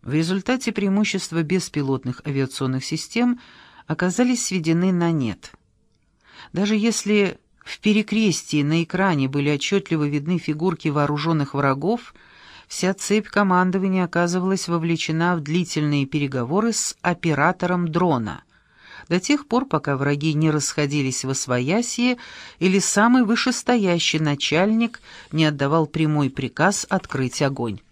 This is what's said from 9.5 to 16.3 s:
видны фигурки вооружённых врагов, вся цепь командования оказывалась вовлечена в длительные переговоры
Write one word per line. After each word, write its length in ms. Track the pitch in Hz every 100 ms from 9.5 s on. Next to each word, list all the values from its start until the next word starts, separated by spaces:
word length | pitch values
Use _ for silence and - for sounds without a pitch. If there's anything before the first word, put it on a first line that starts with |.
| 147 - 196 196 165
видны 340 | 147 147 147 175
фигурки 520 | - 151 156 139 160
вооружённых 640 | 147 147 147 156 160 143 139
врагов, 580 | 139 135 160 240 - - - - - - -
вся 260 | - 180
цепь 360 | 196 - 214 214
командования 760 | - 202 180 185 185 190 190
оказывалась 640 | 180 175 175 180 180 190 -
вовлечена 680 | 170 165 165 - 160 170 175
в 20 |
длительные 680 | 147 165 175 - 151 147 135
переговоры 680 | 156 143